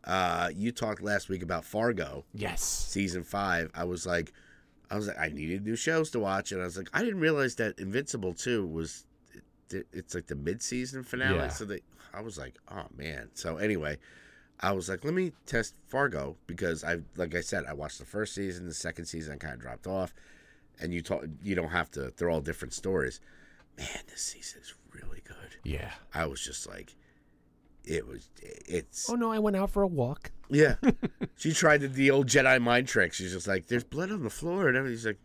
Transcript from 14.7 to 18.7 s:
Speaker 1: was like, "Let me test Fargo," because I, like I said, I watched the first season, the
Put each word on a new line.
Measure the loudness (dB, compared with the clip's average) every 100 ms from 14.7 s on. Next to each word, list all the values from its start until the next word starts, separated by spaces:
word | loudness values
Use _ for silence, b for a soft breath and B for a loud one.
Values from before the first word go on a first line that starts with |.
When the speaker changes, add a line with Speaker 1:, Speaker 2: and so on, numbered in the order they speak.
Speaker 1:
was | 0 -2
like, | -4
"Let | -2
me | 0 -2 -4 -2
test | -2 -2 -8 -4
Fargo," | 0 2 0 -4 -8 -12
because | -2 0 0
I, | -2 -2 -4 -4
like | -2
I | -2
said, | -2 -4 -4
I |
watched | -6 -8 -10
the |
first | -8 -4 -4
season, | -4 -4 -4
the | -8